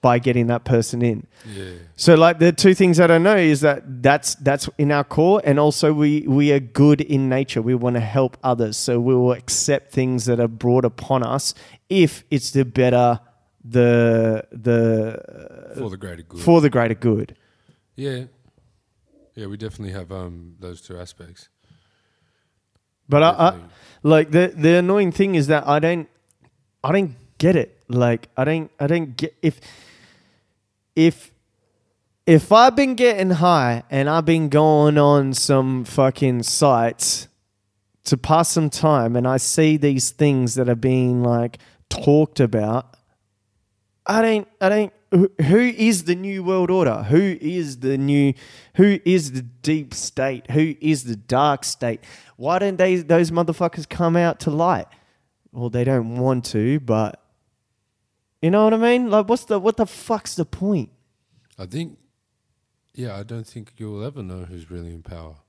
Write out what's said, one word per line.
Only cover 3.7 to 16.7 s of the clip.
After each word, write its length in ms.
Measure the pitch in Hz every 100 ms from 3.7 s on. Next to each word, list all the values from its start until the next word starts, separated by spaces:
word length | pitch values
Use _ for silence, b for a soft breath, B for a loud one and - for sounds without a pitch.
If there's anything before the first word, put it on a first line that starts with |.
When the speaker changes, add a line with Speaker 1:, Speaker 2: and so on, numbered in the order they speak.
| 139 - 127
Speaker 1:
that's, 340 | 131 147 - -
that's 340 | 135 139 - -
in 140 | 143
our 100 | 147
core, 380 | 139 - 170 208
and 160 | - 143
also 320 | 151 147 156
we, 280 | 151 147 151 -
we 260 | 135 147
are 60 | 143
good 400 | 123 - 143 147
in 260 | 147 139 135
nature. 320 | 131 139 -
We 140 | 113 127
wanna 240 | 123 120
help 380 | 110 123 131 -
others, 340 | 131 120 113 107
so 200 | - 120
we 140 | 120
will 200 | 127 123
accept 580 | 123 - - - 139 _
things 320 | - 131 127 113
that 140 | 120
are 80 | 117
brought 380 | 113 120 123 123
upon 360 | - - 131
us 320 | 120 131 - - B B _
if 340 | 190 160 - _
it's 200 | 147 -
to 120 | 139
better 560 | 131 135 123 123 120 117 _ _ _ _
the, 840 | 117 120 120 120 117 113 113 110 -
the 1200 | - 113 117 113 113 110 110 - - - - - -
Speaker 2:
For 120 | 120
the 80 | 95
greater 260 | 92 85
good. 160 | - 87
Speaker 1:
for 200 | 87 170
the 80 |
greater 240 | 147